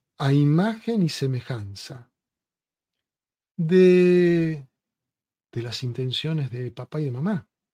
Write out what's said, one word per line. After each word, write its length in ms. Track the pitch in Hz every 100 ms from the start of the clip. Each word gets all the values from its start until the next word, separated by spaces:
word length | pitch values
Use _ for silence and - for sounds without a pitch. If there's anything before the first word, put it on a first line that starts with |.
| _ -
a 140 | 139
imagen 720 | 143 143 156 208 220 - 226
y 60 | 165
semejanza 1000 | - 139 123 - 123 101 98 - 120 120 _ _ _ _ _ _ _ _ _ _ _ _ _ _ -
de, 1080 | 160 185 185 180 180 180 175 170 165 151 135 _ _ _ _ _ _ _ _
de 100 | 120
las 200 | 117 113
intenciones 640 | 127 120 131 123 156 160 131
de 200 | 120 123
papá 280 | - 123 156
y 60 | 147
de 60 |
mamá. 360 | 123 170 196 - _ _